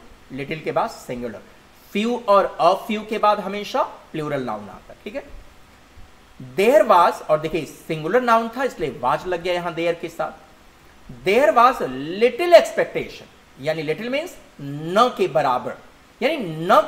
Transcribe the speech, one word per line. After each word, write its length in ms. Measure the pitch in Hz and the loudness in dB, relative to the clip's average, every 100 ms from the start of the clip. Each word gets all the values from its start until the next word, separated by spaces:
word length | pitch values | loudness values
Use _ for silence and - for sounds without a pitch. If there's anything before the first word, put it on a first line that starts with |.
| - - - - | -18 -20 -16 -12
little 260 | 143 156 | -10 -8
के 80 | 165 | -4
बाद 180 | 151 220 | -4 -4
singular, 520 | - - 123 120 101 - - _ - - | -6 -12 -10 -10 -12 -18 -20 _ -20 -8
few 320 | 202 226 240 233 | -4 -2 -2 4
और 300 | 202 175 - | 4 4 2
a 120 | 160 190 - | 2 2 -2
few 200 | 214 214 | -8 -6
के 80 | 220 | 0
बाद 220 | 208 208 | 2 2
हमेशा 440 | 190 202 202 262 320 - - | -2 -8 -6 -4 -4 -6 -12
plural 320 | 160 147 143 | -8 -6 -4
noun 260 | 123 107 101 | -6 -8 -12
आता 240 | 92 - | -18 -20
है, 40 | 110 | -18
ठीक 120 | 214 262 | -14 -14
है। 80 | - - - - - - - - - - - - 131 131 | -14 -18 -20 -20 -20 -20 -20 -20 -20 -20 -20 -20 -12 0
There 300 | 214 294 262 | 4 4 6
was, 340 | 180 170 170 | 6 6 2
और 180 | - 156 | 0 0
देखिए 260 | 156 170 139 | 0 -4 -6
singular 560 | - - 156 156 233 | -12 -8 -6 -2 0
noun 280 | 247 226 233 247 | 4 2 2 -4
था 60 | |
इसलिए 360 | 262 - 151 113 | -6 -4 -8 -4
was 220 | 123 151 185 | -2 -2 -2
लग 160 | 180 | -6
गया 100 | 180 | -4
यहां 200 | 175 175 | -4 -4
there 260 | 165 170 170 | -4 -2 -2
के 80 | 165 | -6
साथ। 400 | - 156 - - _ - _ - - - - 180 | -8 -10 -10 -20 _ -20 _ -20 -20 -20 -8 0
There 240 | 214 302 | 4 4
was 280 | 254 240 254 139 127 147 190 | 6 4 4 -4 -6 -8 0
little 340 | 240 - 349 330 | 0 2 6 8
expectation, 720 | - - 170 165 127 - - - _ - | 8 0 -2 -2 -8 -12 -20 -20 _ -8
यानी 220 | 139 160 | -6 -4
little 280 | 147 151 233 | -4 -6 -4
means 200 | 277 349 - - - | -6 -6 -12 -20 -16
न 520 | 143 143 160 190 247 - | -12 -8 -2 2 2 2
के 100 | 180 | 0
बराबर, 500 | 151 139 123 123 - - - - _ | 0 0 0 -4 -12 -16 -20 -20 _
यानी 160 | 247 320 | -4 -2
न 420 | 185 156 170 262 | -6 -6 2 4